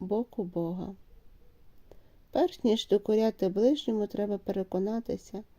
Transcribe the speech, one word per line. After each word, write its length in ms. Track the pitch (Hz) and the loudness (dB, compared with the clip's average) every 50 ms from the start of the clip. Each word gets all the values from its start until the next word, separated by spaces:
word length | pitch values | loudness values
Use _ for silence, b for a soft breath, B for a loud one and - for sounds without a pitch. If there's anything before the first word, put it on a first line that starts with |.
боку 440 | 190 185 202 220 240 - - - 190 | -4 -2 -2 -2 -2 -4 -4 -6 -6
Бога. 500 | 175 180 170 170 165 180 185 - 196 196 - - - - - - - - - - - - - - - - - - b b b b b b b b _ | -4 -2 -2 -2 -2 -4 -6 -6 -8 -10 -14 -18 -20 -20 -20 -20 -20 -20 -20 -20 -20 -20 -20 -20 -20 -20 -20 -20 b b b b b b b b _
Перш 340 | - - 339 349 - - - | 0 2 2 2 0 0 2
ніж 240 | 233 214 226 - - | 2 2 2 2 2
докоряти 600 | 196 208 - - 220 214 220 226 214 - 190 185 | 0 0 2 2 2 4 4 2 0 0 -2 0
ближньому, 580 | 185 208 226 254 302 285 - - 220 214 208 | 2 4 4 4 4 2 0 -2 -2 -2 -2
треба 320 | 208 - - 208 208 202 190 | -2 -2 -2 -2 -2 -2 -4
переконатися, 1080 | - - 202 202 185 185 - 185 196 208 226 226 233 - - 185 - - - 196 220 b b | -4 -4 -4 -4 -4 -2 -2 -2 -2 -2 -2 -4 -4 -6 -6 -8 -8 -12 -12 -12 -12 b b